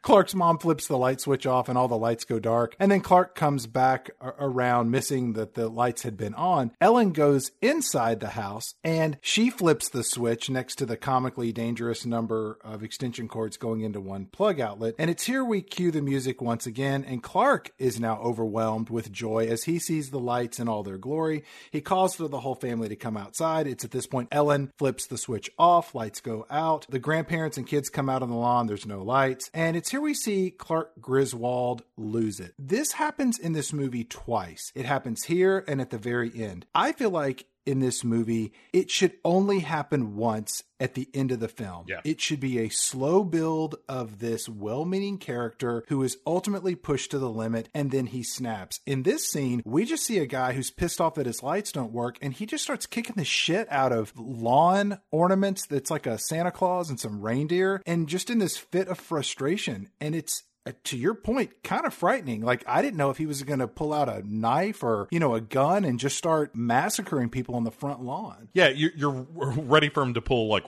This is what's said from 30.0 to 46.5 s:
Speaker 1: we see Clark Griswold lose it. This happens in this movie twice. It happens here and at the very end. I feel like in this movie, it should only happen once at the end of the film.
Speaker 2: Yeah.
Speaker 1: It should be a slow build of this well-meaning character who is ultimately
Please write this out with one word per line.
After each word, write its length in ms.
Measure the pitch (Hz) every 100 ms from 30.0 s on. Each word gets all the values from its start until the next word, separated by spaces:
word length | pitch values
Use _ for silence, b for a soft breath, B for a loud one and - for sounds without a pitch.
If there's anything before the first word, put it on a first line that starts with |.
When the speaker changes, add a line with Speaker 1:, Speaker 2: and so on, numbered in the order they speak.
Speaker 1:
we 120 | 302
see 380 | 277 - 196 185
Clark 400 | - - 160 156 -
Griswold 800 | - 131 135 120 120 123 123 120 - -
lose 420 | 107 113 110 95
it. 140 | 87 -
This 320 | 139 214 302
happens 480 | - 311 294 262 226
in 140 | 165
this 200 | 156 135
movie 300 | 151 139 120
twice. 680 | 113 - - 113 90 80 - -
It 100 | 131
happens 380 | 139 127 113
here 420 | - 170 185 190 -
and 140 | 139
at 80 | 127
the 80 | 123
very 340 | 117 123 117 113
end. 320 | 107 87 - 160
I 160 | 240
feel 180 | 311 226
like 380 | 175 139 131 - _ -
in 140 | 135
this 240 | 127 123
movie, 480 | 117 113 113 113 107 b b
it 180 | 180 180
should 220 | - 180 -
only 360 | 170 180 202 196
happen 580 | 147 156 143 147 110 101
once 460 | 117 110 107 - - _
at 140 | 127 127
the 120 | 135
end 180 | 139 135
of 80 | 123
the 80 | 110
film. 380 | - 104 87 92
Speaker 2:
Yeah. 140 | 90
Speaker 1:
It 160 | 151 160
should 220 | - 151
be 180 | 131 123
a 80 | 110
slow 560 | - - 131 135 185
build 520 | 196 165 160 160 156 151 -
of 320 | 135 113 101
this 300 | 117 110 -
well-meaning 680 | 107 104 123 170 190 202 196
character 680 | - 120 117 - 123 117 117
who 160 | 139
is 140 | 131 - -
ultimately 480 | 175 208